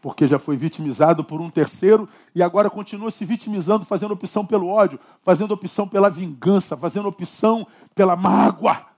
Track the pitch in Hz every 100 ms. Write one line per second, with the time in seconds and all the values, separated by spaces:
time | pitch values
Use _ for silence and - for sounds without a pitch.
0 | 139 - 147 139 - 139 156 - 156 120
1 | 151 165 156 151 170 165 151 - 185 214
2 | 208 _ _ 170 175 180 208 196 196 202
3 | 220 - 180 226 - 208 165 214 180 196
4 | 208 202 - - 202 214 175 208 196 135
5 | _ _ - 175 208 202 185 - 202 196
6 | 202 160 180 135 135 196 - 147 165 190
7 | 202 185 180 - 214 226 214 _ - -
8 | 190 175 185 190 214 180 - - -